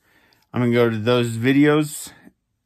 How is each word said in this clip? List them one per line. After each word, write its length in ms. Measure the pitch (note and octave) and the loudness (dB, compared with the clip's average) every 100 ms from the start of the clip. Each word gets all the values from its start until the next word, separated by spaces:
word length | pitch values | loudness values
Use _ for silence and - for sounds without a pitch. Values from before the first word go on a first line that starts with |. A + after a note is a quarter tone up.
| _ _ _ _ _ | _ _ _ _ _
I'm 80 | A#2 | -4
gonna 120 | A#2+ | 0
go 160 | A#2+ A#2 | 2 2
to 60 | A2 | 0
those 400 | A2 B2 A#2+ A2+ | 0 0 -2 -2
videos, 760 | B2+ C#3 D3 D3+ D3+ - - - - _ _ _ | 0 2 2 2 -2 -8 -16 -20 -20 _ _ _